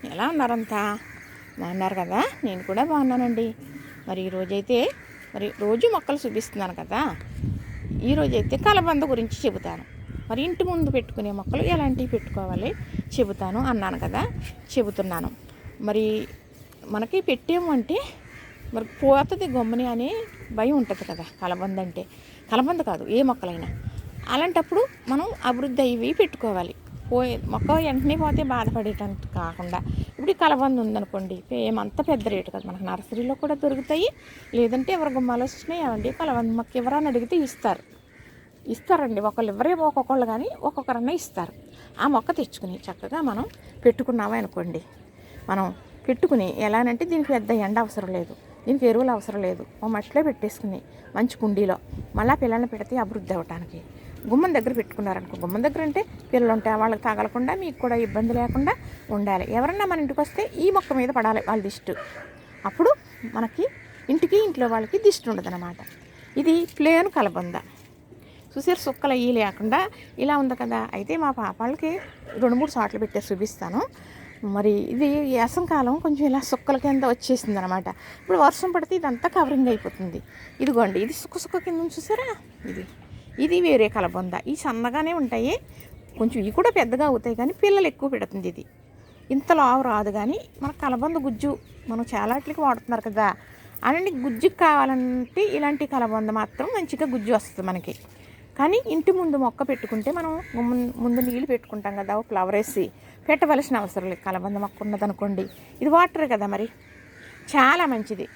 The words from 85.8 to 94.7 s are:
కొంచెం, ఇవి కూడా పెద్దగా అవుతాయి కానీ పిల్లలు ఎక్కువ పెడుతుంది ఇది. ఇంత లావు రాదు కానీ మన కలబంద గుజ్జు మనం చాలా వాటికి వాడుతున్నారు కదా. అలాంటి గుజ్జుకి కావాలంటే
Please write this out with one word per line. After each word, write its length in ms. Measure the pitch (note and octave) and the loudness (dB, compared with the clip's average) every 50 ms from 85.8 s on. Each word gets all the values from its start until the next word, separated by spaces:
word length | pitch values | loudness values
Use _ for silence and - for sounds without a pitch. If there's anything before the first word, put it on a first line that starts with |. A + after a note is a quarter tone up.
| - - - - - - - - | -20 -20 -20 -20 -20 -20 -4 -2
కొంచెం, 180 | A3+ A#3 - A#3 G3 | -2 0 0 0 -2
ఇవి 100 | G3+ G#3 - | 0 0 4
కూడా 120 | F#4+ A#4+ A4+ | 6 8 8
పెద్దగా 280 | F#4+ C4 A#3+ A#3 B3+ D4+ | 8 6 4 2 2 4
అవుతాయి 280 | D4 C4 A3+ - A#3+ A#3 A3 | 4 2 2 0 -2 -2 0
కానీ 120 | A#3+ C#4 F#4 - - | 0 -2 0 2 4
పిల్లలు 240 | G4+ G4 G4+ F#4+ | 4 6 6 4
ఎక్కువ 220 | D#4 B3+ - C4+ C#4 | 2 0 -2 -4 -4
పెడుతుంది 400 | C4+ A3 G3+ - - G3 F3+ F3+ | -2 -2 -4 -4 -6 -6 -6 -6
ఇది. 160 | E3+ - - - - - - - - - - - - - - - | -8 -8 -16 -18 -20 -20 -20 -20 -20 -20 -20 -20 -20 -20 -8 -2
ఇంత 180 | C4 C#4 C#4 - E4+ | -2 -2 2 4 6
లావు 300 | D#4+ C#4+ B3+ B3 C4 C4+ | 6 6 6 6 4 2
రాదు 280 | B3+ A3 G#3 G#3+ G#3 | 2 2 0 0 0
కానీ 280 | G3 G#3+ G3+ A#3 D#4+ A4+ - - - - C4+ | -2 -2 -2 -2 -2 -4 -6 -12 -12 -8 -6
మన 80 | C#4 D4 - - | -6 -6 -4 -2
కలబంద 340 | C#4 B3+ A#3+ B3+ D#4 E4+ | -2 -2 0 0 0 0
గుజ్జు 340 | E4 C4 C#4 A3+ G#3+ - C#4+ C#4 - - - - - - - | 0 -2 -2 -4 -2 -2 -2 -2 -4 -8 -20 -20 -16 -10 -8
మనం 160 | A3+ A3+ A#3+ - - | -6 -6 -4 -4 -2
చాలా 180 | G#3+ G#3 G#3+ A#3+ | -2 0 0 -2
వాటికి 260 | C#4 C4+ - D4+ - | -2 -4 -6 -4 0
వాడుతున్నారు 440 | D#4 C#4 A#3+ A3 - - A#3+ A3+ A3 A3+ | 2 2 2 0 -2 -4 -4 -4 -4 -4
కదా. 180 | G3+ G#3+ G#3+ G3+ F3 - - - - - - - - - - | 0 2 2 2 2 -2 -10 -20 -20 -20 -20 -20 -16 -4 0
అలాంటి 280 | B3 C#4 E4 F#4 G4 E4+ C4 B3 | 0 2 2 0 -2 -2 -2 -4
గుజ్జుకి 340 | C#4+ A#3 A3 - F#4 - - F4 | -4 -4 2 2 2 2 4 4
కావాలంటే 800 | D#4+ | 6